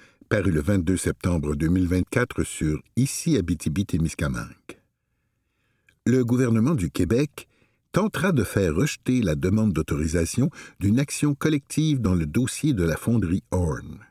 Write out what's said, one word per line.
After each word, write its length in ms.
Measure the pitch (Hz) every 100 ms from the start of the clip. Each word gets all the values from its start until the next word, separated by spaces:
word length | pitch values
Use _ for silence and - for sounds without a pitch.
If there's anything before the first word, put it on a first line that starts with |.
| - _ -
paru 240 | 107 95
le 100 | 76
vingt-deux 360 | 71 98 82 92
septembre 580 | 85 - 92 85 73 73
deux 140 | 80
mille 180 | 92 87
vingt-quatre 560 | 90 - 120 123 -
sur 380 | 80 - 78 76 - -
Ici 400 | 135 - 170 127
Abitibi-Témiscamingue. 1400 | 87 82 - 73 104 85 80 - 73 60 64 - - - _ _ _ _ _ _ _ _ _ _ _ _ 113
Le 180 | 127
gouvernement 520 | 120 123 127 113 127 143
du 160 | 82
Québec 560 | - - 117 151 - - _ _ _ _
tentera 380 | 165 214 - 190
de 120 | 143
faire 320 | 92 104 90 78
rejeter 460 | 147 - - 127
la 140 | 95 73
demande 380 | 92 107 110
d'autorisation 800 | 80 78 71 78 85 82 - 143 - - -
d'une 200 | 101 120
action 340 | 143 - 151
collective 680 | 143 156 147 - - 156 139
dans 140 | 95
le 140 | 90 76
dossier 460 | 95 127 - 151
de 100 | 107
la 140 | 82 73
fonderie 460 | - 117 87 95 -
Horn. 500 | 92 82 62 - - -